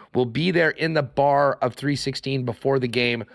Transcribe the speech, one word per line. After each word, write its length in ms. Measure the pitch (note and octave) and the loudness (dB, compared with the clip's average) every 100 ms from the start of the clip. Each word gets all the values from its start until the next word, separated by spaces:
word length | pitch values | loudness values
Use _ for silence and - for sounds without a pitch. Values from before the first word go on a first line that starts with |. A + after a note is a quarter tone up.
| - | -6
We'll 120 | A#2+ B2 | -2 0
be 260 | A#2 F3 | 0 0
there 200 | E3+ D#3+ | 2 2
in 220 | - D#3+ | 0 -2
the 100 | D#3+ | -2
bar 540 | C3+ - C#3 C#3+ C#3+ - | -2 0 2 4 2 2
of 120 | B2+ | -2
three 220 | - C#3 C#3 | -2 -4 -2
sixteen 500 | - C3 - C3+ B2 | -4 -6 -4 -4 -4
before 340 | A2+ C#3 C3+ | -4 0 0
the 80 | B2+ | 0
game. 380 | A#2 A#2+ A#2+ G#2+ | 0 0 -2 -6